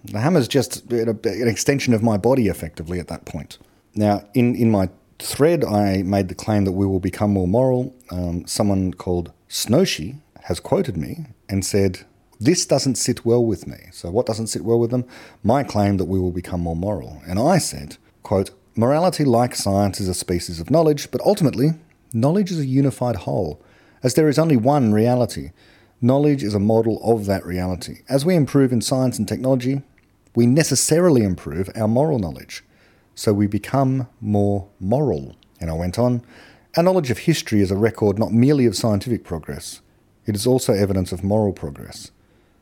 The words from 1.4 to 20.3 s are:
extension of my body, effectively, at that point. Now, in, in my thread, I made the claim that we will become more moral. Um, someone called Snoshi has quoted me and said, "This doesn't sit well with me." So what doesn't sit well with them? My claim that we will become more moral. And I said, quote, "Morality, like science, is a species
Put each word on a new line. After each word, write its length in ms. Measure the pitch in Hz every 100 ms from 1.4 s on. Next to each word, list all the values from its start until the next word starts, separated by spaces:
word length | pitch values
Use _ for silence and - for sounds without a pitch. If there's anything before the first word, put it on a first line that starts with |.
| 120
extension 460 | 107 - 143 131
of 80 | 113
my 140 | 113 104
body, 320 | 117 135 104
effectively, 500 | 87 82 - 80 87
at 100 | 80
that 180 | - -
point. 320 | 80 - - _ _ _
Now, 300 | 104 104 101 -
in, 220 | 131 120 127
in 140 | 117
my 180 | 104 92 - _ -
thread, 460 | - - 151 170
I 380 | - 104 104 95
made 260 | 95 98 92
the 60 |
claim 300 | 92 - 107
that 80 | 95
we 140 | 92 98
will 140 | 95
become 320 | 90 - 104
more 140 | 101 90
moral. 480 | 110 131 123 131 - -
Um, 360 | 90 87 87 -
someone 480 | - 107 98 92
called 380 | 82 - 87 82 - _
Snoshi 680 | - - 127 190 - 131 143 _ -
has 160 | - 87
quoted 360 | - 143 147 87
me 300 | 67 - 143 - -
and 160 | 98
said, 360 | 95 101 98 90 - _ _ -
"This 260 | 110 180 -
doesn't 300 | 143 135 120
sit 280 | - 120
well 200 | 117 120
with 220 | 113 92 -
me." 100 | - -
So 180 | - 87
what 160 | 98 123
doesn't 220 | 107 113
sit 160 | 104
well 140 | 90 117
with 120 | 117
them? 140 | 127 123 - - -
My 200 | 98 135
claim 360 | 117 107 101 98
that 80 | 85
we 120 | 95
will 140 | 90
become 280 | 90 - 90
more 160 | 85 82
moral. 460 | 95 98 60 76 -
And 120 | 92
I 200 | 139 185
said, 380 | - 69 71 - _ _
quote, 280 | - 95 95 - _
"Morality, 500 | - 117 151 180 -
like 300 | 143 117 123
science, 460 | - 98 98 101 95
is 80 | 95
a 60 |
species 460 | 90 -